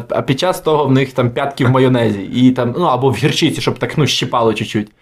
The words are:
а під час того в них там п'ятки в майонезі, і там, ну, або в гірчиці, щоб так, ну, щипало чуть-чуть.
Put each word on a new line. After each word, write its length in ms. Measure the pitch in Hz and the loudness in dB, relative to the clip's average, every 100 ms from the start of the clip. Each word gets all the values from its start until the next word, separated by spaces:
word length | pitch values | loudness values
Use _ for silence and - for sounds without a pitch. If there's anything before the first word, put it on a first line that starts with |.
| 117 | -2
а 120 | 113 | -4
під 180 | 117 131 | -2 0
час 220 | 175 180 | 0 -2
того 240 | - 151 139 | 0 0 2
в 60 | |
них 220 | 131 135 | 2 0
там 160 | - 120 | 0 -2
п'ятки 340 | 123 139 - 127 | -2 -4 -2 2
в 40 | |
майонезі, 520 | 131 131 127 113 101 | 4 4 2 0 -2
і 280 | 95 120 127 | -4 2 4
там, 240 | 127 120 123 | 4 0 -2
ну, 80 | 175 | 0
або 240 | 123 135 | 0 0
в 60 | 101 | 0
гірчиці, 460 | 127 135 160 - | -2 0 -2 -2
щоб 180 | 135 - | -4 -4
так, 180 | 117 - | -4 0
ну, 100 | 139 | 0
щипало 460 | - 123 123 113 | 0 -2 0 0
чуть-чуть. 380 | 107 107 107 104 _ | 0 -2 -4 -6 _